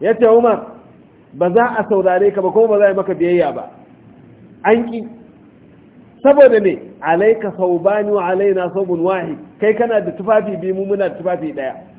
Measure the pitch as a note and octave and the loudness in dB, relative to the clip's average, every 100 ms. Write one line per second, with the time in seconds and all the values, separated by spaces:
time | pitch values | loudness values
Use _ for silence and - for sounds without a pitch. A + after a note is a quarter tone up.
0 | F3+ A3+ A3+ A3+ A#3+ G3 - - - - | -2 2 4 4 4 0 -6 -20 -20 -20
1 | - _ _ C3+ F3 G#3+ A#3+ A3 G#3 G3+ | -20 _ _ -4 0 2 2 -2 -2 0
2 | F#3 F3+ G3+ G3 F3+ A3 A3+ G#3 G3+ F#3+ | 0 2 0 0 -2 2 2 4 2 0
3 | F#3+ D#3+ F3 F3 D3+ B2 E2 - - - | -4 -2 0 0 0 -4 -14 -20 -20 -20
4 | - - - - - - G3 A#3 A#3 A#3 | -20 -20 -20 -20 -20 -6 0 0 0 -10
5 | G3+ - - - - _ - - - - | -12 -18 -20 -20 -20 _ -20 -20 -20 -20
6 | - - C4+ C#4+ C4 A3 G3 C#3 - - | -20 0 4 8 8 6 2 -2 -10 -10
7 | D3+ E3+ G#3+ A3 G3+ F3+ F3+ F3 F#3+ G#3 | -2 2 2 0 -4 -4 -2 0 0 0
8 | G#3 G3+ F3 F#3 G3+ F#3 F3+ F#3+ F#3+ E3+ | 0 -2 -2 0 0 0 -2 -4 -4 -2
9 | F3+ F#3+ E3+ C#3+ - - G#3 A3 A#3 G#3+ | -2 -2 -6 -12 -14 -4 -2 0 0 -2
10 | E3+ E3 G3 G#3+ G#3 F3+ F#3 F#3+ G3 G3+ | -4 -8 0 0 0 -6 -6 -6 -4 -2
11 | F#3 - F3+ F3+ D#3 C#3 C3 - - | -4 -4 -6 -6 -8 -8 -10 -10 -18